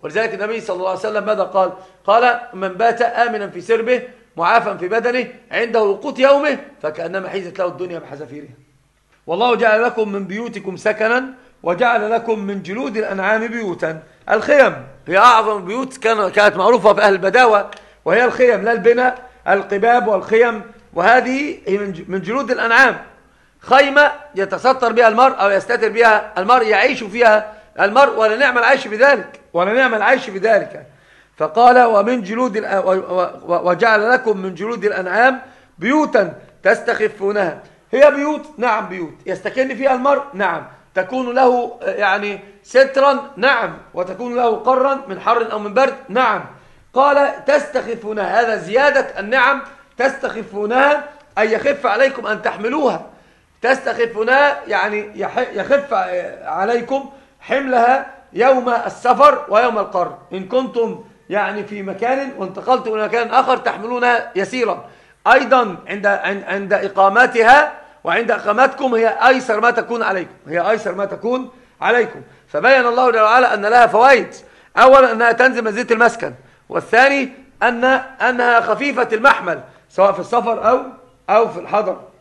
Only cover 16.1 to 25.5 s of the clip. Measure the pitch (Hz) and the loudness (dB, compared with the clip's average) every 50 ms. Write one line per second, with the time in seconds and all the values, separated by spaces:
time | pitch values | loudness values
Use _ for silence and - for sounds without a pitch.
16.1 | 226 214 208 180 - 214 208 208 - 170 185 208 240 233 175 214 208 - 202 208 | 0 0 -2 -2 2 4 4 4 2 2 2 2 2 4 4 4 4 4 4 2
17.1 | 196 185 175 196 190 247 254 233 214 202 190 - - - - _ _ _ _ 156 | 2 2 0 0 4 4 4 6 4 2 0 -2 -12 -20 -20 _ _ _ _ 0
18.1 | 175 220 247 240 - - 254 247 233 190 185 226 233 220 180 233 240 240 254 254 | 0 2 2 0 2 2 2 2 4 2 0 -2 -2 2 2 2 2 4 2 -2
19.1 | 254 - - - _ _ _ - 190 202 196 196 202 202 196 233 240 247 208 214 | -2 -4 -18 -20 _ _ _ 0 0 0 0 -4 -4 0 2 2 2 2 2 0
20.1 | 208 185 - - 214 226 240 240 226 214 196 - - - _ _ - 165 175 196 | -2 -2 -2 0 2 2 2 2 0 -6 -12 -16 -20 -20 _ _ -6 0 2 4
21.1 | 240 254 220 247 254 269 294 294 - - - - 190 202 202 196 185 156 - - | 4 4 2 0 -4 -4 -4 -6 -8 -10 -6 -4 -4 -4 -4 -8 -10 -12 -12 -8
22.1 | 180 190 165 170 226 269 277 214 254 - 233 233 226 240 269 247 185 - - - | -8 -8 -6 -4 -4 -4 -2 -4 -4 -2 0 2 4 4 4 4 2 -4 -12 -20
23.1 | _ _ _ _ _ _ _ _ _ _ - - 233 277 285 277 277 285 294 277 | _ _ _ _ _ _ _ _ _ _ -2 2 4 4 4 4 4 4 4 4
24.1 | - - - - - 180 196 190 190 165 - 247 262 254 247 233 220 226 240 226 | 2 -4 -16 -12 -6 -6 -4 -4 -4 -2 0 0 0 2 0 0 2 4 4 4
25.1 | 214 226 254 269 - - 196 202 | 6 4 4 4 4 2 0 0